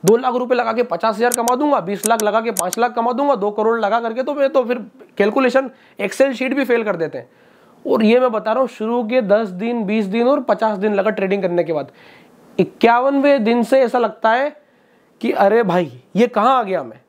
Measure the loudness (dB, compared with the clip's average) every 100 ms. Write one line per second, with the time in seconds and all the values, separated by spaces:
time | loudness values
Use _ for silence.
0 | 4 2 2 -2 0 0 0 -2 -2 -2
1 | -2 0 0 0 0 0 0 0 -2 -6
2 | -2 0 0 -2 -2 -4 -6 -2 -2 -2
3 | -4 -2 -2 -2 -2 -2 -2 0 -2 -2
4 | -4 -6 -6 -2 0 0 0 -6 -8 _
5 | -20 -2 0 2 2 2 -2 -12 _ -8
6 | -8 0 0 2 -4 -2 0 0 0 -4
7 | -4 -6 -16 _ _ _ _ _ -2 2
8 | 4 4 2 -2 -2 -2 -2 -4 -4 -2
9 | 0 -2 2 0 0 -6 -4 -4 -2 -2
10 | 0 0 2 0 0 0 0 -2 -2 0
11 | -2 -2 -2 -2 0 -2 -2 -4 -6 -16
12 | -20 -20 _ _ _ -4 -4 2 2 4
13 | 2 2 4 2 2 0 2 2 2 2
14 | -2 0 0 0 -2 -8 _ _ _ _
15 | _ _ -6 2 4 4 2 0 -2 -8
16 | _ 0 0 2 2 2 0 -4 -6 -16